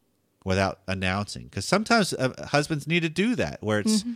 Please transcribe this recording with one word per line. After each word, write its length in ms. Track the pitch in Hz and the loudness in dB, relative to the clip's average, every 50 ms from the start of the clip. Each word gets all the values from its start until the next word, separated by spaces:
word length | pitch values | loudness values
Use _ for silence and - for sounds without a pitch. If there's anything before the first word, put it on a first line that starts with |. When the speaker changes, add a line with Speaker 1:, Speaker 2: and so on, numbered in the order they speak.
| _ _ _ _ _ _ _ _ - | _ _ _ _ _ _ _ _ -2
Speaker 1:
without 360 | 95 92 98 98 92 - - _ | 0 2 2 2 0 -2 -4 _
announcing. 600 | - 95 95 92 92 92 101 101 - - - 60 64 | -6 -4 -2 -2 0 0 -2 -2 -6 -8 -12 -12 -10
'Cause 160 | - 101 - | -8 -6 -2
sometimes, 480 | - - 208 220 - 233 233 185 - | 0 0 2 2 4 2 2 2 2
uh, 360 | - - 131 127 - - - - | 0 0 0 -2 -2 -4 -4 0
husbands 360 | - 147 147 - 160 147 139 | 0 0 2 0 -2 -4 -2
need 140 | 151 165 175 | 0 0 2
to 80 | 165 165 | 0 0
do 260 | 156 180 196 240 247 | 0 0 2 2 2
that, 260 | 147 95 73 - - | 0 -2 -2 -4 -4
where 180 | - 104 107 104 | -2 0 0 2
it's, 200 | 98 214 220 208 | 2 2 2 0
Speaker 2:
Mm-hmm. 100 | 208 240 233 | 0 -4 -8